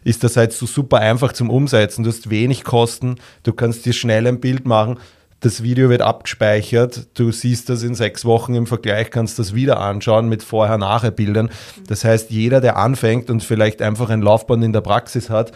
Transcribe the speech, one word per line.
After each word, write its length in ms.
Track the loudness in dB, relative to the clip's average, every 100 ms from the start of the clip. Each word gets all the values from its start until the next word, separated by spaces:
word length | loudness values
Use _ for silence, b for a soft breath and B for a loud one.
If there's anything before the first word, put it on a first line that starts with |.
ist 180 | -2 0
das 140 | 2 2
halt 160 | 2
so 140 | -2 -6
super 320 | -4 0 2
einfach 340 | 2 2 -2
zum 180 | -2 0
Umsetzen. 540 | 0 2 2 2 0
Du 40 | -4
hast 220 | -4 -4
wenig 320 | 0 0 -2
Kosten, 540 | 0 0 0 -2 -6 -6 B B
du 100 | -6
kannst 320 | -2 -2 -2
dir 80 | -4
schnell 340 | -2 0 0 0
ein 140 | 0
Bild 260 | -2 -2 0
machen, 320 | 2 0 -4 B B B _
das 200 | -2 0
Video 260 | -2 2 4
wird 140 | 4
abgespeichert, 1160 | 2 -2 -8 -2 2 2 0 0 0 -4 -10 -2
du 140 | -2
siehst 380 | 0 -2 -2 -4
das 120 | -4
in 120 | -4
sechs 320 | -2 -4 -2 0
Wochen 280 | 0 0
im 120 | -2 -2
Vergleich, 440 | -2 -2 -2 -2
kannst 280 | -4 -4 -4
das 160 | -4
wieder 260 | -2 0 0
anschauen 480 | 0 -2 0 2 2
mit 140 | -2
Vorher-Nachher-Bildern. 1080 | -2 0 2 0 0 0 0 -2 0 0 -2 B B B -8
Das 180 | -2
heißt, 260 | 2 2 0
jeder, 300 | -2 2 4
der 160 | 4 2
anfängt 540 | 0 2 0 0 0
und 120 | -4
vielleicht 380 | -2 2 2 0
einfach 300 | -4 -2 -2
ein 100 | 0
Laufband 420 | 4 2 2 0
in 120 | 2
der 80 | 0
Praxis 480 | 0 -2 -2 -6 -2
hat 220 | -2 -2